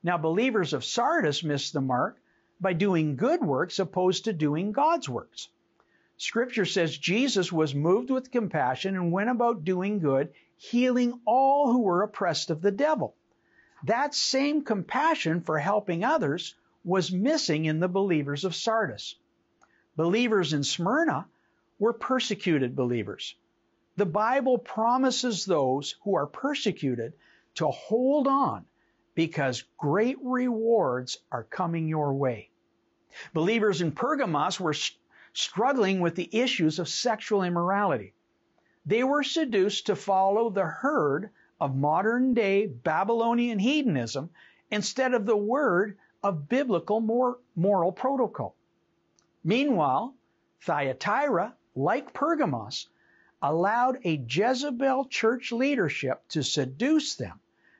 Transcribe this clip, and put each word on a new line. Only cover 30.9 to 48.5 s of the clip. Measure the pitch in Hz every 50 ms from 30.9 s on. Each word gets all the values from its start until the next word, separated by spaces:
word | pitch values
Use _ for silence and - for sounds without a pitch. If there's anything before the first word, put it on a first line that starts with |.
| 123 127 127 131 - - _ _ -
are | 123 113
coming | _ - - 185 170 165 170 160 160
your | 156 156 151 143 139
way. | 139 139 131 120 107 - _ _ _ _ _ _ _ _ _ _ _ _ _ - - - - _
Believers | 165 160 180 226 233 208 214 196 151
in | 175 160
Pergamos | 143 - - 262 311 277 277 202 160 147 147 180 180 -
were | 190 165
s-, | 151 - - - - _ _ _ _ - - - _
struggling | - - - - 175 220 254 285 262 208 190 196 190
with | 180 170 165
the | 180 175 -
issues | - 220 247 262 233 - 165 156 156 180
of | 175 165
sexual | - - - 247 220 214 - - 214 202 185
immorality. | 180 175 175 170 180 196 202 208 196 151 117 101 95 _ _ _ _ _ _ _ _ _ _ _ _ _ _ _
They | 147 185 226 254
were | 262 285 294 277
seduced | 277 - 330 320 269 214 202 185 208 202 - -
to | - 208
follow | - - - 196 190 190 190 202 214 233 233
the | 190 196 190
herd | 160 156 - - 269 311 285 - 147 135 156 190 208 _ _ _ _ _ _
of | 165 139 131
modern-day | 135 139 147 156 170 196 214 233 247 254 262 247 233 220 196 196 196 214 214
Babylonian | 135 117 - 165 156 160 190 196 233 233 226 233 233 240 240 240 233 202
hedonism | 190 240 294 311 285 254 170 131 117 113 - 139 139 175 _ - - - _ _ _ _
instead | - 208 202 - - - 262 262 247
of | 240 202
the | 196 226
word | 208 202 208 240 277 302 254 180 175 202 220 196 _ _ _ _ _ -
of | 202 196 156 143 143
biblical | 226 254 294 262 214 170 170 - 208 220
mor-, | 226 214 226 240 254 247 247 247 _ _ _
moral | 175 165 196 208 190 170 175
protocol. | 180 - - 254 277 262 254 202 - - 120 101